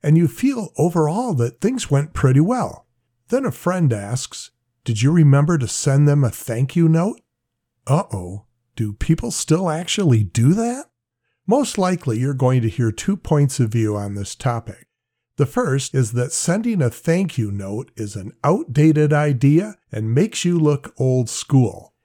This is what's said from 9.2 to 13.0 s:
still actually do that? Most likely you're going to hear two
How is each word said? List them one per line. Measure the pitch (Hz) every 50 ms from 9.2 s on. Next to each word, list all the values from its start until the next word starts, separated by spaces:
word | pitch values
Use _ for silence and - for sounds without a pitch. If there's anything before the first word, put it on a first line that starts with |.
| - 117
still | - - - - 156 175 190 170
actually | 151 160 175 - - - 196 160 120 110 104
do | 85 _ 113 113 135 185
that? | 220 226 233 247 269 302 _ _ _ _ _ _ _ _ _ _ _ _
Most | - 220 285 269 - -
likely | 208 185 180 185 170 - 131 113 113
you're | 123 139 139
going | 127 127 127 131 127
to | 113 113
hear | - - 120 113 107
two | -